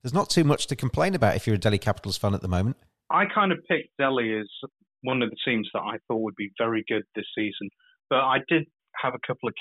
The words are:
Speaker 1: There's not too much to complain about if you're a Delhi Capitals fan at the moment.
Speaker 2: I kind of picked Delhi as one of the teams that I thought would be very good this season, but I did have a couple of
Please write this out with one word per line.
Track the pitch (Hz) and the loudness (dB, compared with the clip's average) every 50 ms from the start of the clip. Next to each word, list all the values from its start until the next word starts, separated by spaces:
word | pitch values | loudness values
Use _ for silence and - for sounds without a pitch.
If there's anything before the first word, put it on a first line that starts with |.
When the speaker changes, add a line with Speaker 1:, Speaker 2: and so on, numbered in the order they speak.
Speaker 1:
There's | - 127 131 | -6 -2 0
not | 196 196 - | 0 0 2
too | - 175 160 | 4 4 6
much | 143 139 - - | 6 4 2 0
to | - 123 | -4 -4
complain | - 135 127 - 147 165 196 190 | -4 -2 -2 0 2 2 2 2
about | 139 117 101 - | 4 4 4 4
if | - - | 2 2
you're | 117 107 | 0 0
a | 92 | 2
Delhi | - 110 104 | 4 2 2
Capitals | 98 - 110 98 - - 101 90 | 2 2 0 -2 -2 -4 -6 -4
fan | - - 101 101 | -2 0 0 0
at | - | 0
the | - | 0
moment. | 92 92 90 98 120 - - _ _ _ _ _ - | 0 2 2 2 0 -2 -4 _ _ _ _ _ 0
Speaker 2:
I | - 196 240 | 2 2 2
kind | - - 214 202 190 | 2 2 2 2 2
of | 165 170 - | 0 -2 -2
picked | - 175 160 - - _ - | -2 -2 -2 -2 -6 _ 0
Delhi | 139 135 131 123 117 110 110 107 | 0 2 2 2 0 0 0 -2
as | 104 - - - - - _ _ _ _ _ _ | -4 -6 -12 -16 -16 -16 _ _ _ _ _ _
one | - 127 123 - | -4 -2 0 0
of | 120 110 | 0 -2
the | - - - | -2 -4 -2
teams | 131 120 110 101 - - | 0 0 0 0 -2 -4
that | 101 | -4
I | 95 104 113 107 - | -4 -4 -6 -6 -4
thought | - 117 110 | -4 -2 -2
would | 110 107 98 | -2 -4 -4
be | - 104 98 - | -6 -8 -6 -4
very | - 117 117 113 110 101 | -2 -2 0 0 -2 -2
good | - 113 107 - _ - | -2 -2 -4 -4 _ -10
this | 107 - - - | -10 -10 -6 -4
season, | 107 107 101 95 - 101 98 - _ _ _ _ _ _ - | -4 -4 -4 -4 -8 -10 -12 -14 _ _ _ _ _ _ 0
but | 135 131 | 2 2
I | 135 131 131 135 - | 4 2 2 0 2
did | - 170 156 151 - _ _ _ _ - - | 0 0 0 0 -4 _ _ _ _ -8 -6
have | - 131 123 | -4 -4 -4
a | 120 - | -4 -6
couple | - 123 - - 113 | -6 -6 -4 -6 -6
of | - - | -6 -6